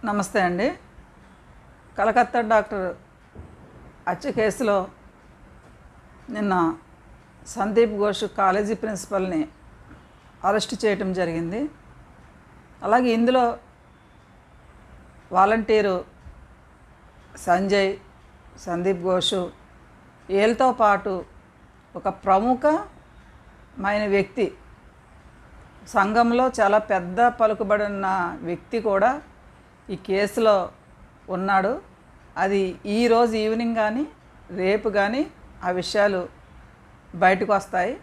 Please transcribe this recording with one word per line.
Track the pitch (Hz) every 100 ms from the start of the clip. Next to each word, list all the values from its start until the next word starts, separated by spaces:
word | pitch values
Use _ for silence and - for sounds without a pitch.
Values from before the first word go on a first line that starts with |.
| 226
నమస్తే | 208 185 214
అండి. | 180 175 247 349 - - - - - - - - - - - -
కలకత్తా | 208 220 240 247
డాక్టర్ | 220 220 208 202 185 - - - - - - - - - - - -
హత్య | 175 285
కేసులో | 233 220 190 226 202 185 - - - - - - - - - - - - - -
నిన్న | 214 202 185 165 160 - - - - - - -
సందీప్ | 233 202 214 233
ఘోష్ | 208 208 196 208 -
కాలేజీ | 196 190 214
ప్రిన్సిపల్ని | 220 220 202 - 196 185 165 151 - - - - - - - - - 180
అరెస్ట్ | 208 202 233 220
చేయటం | 196 190
జరిగింది. | 185 170 165 170 208 302 - - - - - - - - - - -
అలాగే | 190 233
ఇందులో | 247 226 233 254 240 233 - _ - _ _ - - - - - - - - - - - -
వాలంటీరు | 180 196 226 214 214 202 185 - - - - - - - - - - - - - -
సంజయ్, | - 175 196 202 196 196 - - - - - -
సందీప్ | - 175 180 185
ఘోష్ | 180 185 175 196 175 - - - - - - - -
వీళ్ళతో | 196 214 233 262
పాటు | 226 214 196 202 190 - - - - - - - 175
ఒక | 190
ప్రముఖమైన | 190 196 190 233 254 294 320 415 - - - - - - - - - 196 208 214
వ్యక్తి, | 196 196 - 214 - - - - - - - - - - - - - -
సంఘంలో | 220 196 214 233 240 262 247
చాలా | 202 214
పెద్ద | 214 190 175 185
పలుకుబడి | 240 240 220 214 208 208
ఉన్న | 208 202 190 190 175 175
వ్యక్తి | 170 175 - 233
కూడా | 214 196 220 285 - - - - - - -
ఈ | 190
కేసులో | - 190 202 214 220 202 180 - - - - - -
ఉన్నాడు. | 185 190 196 190 294 - - - - - -
అది | 190 202 190 175 202
ఈరోజు | 208 240 226 240 220
ఈవినింగ్ | 214 226 233 226
కానీ | 214 226 302 - - - -
రేపు | 185 185 208 214
కానీ | 202 202 247 359 - - -
ఆ | 180
విషయాలు | 185 180 214 202 190 175 - - - - - - - - 170
బయటకు | 185 190 196
వస్తాయి. | 196 - 180 185 320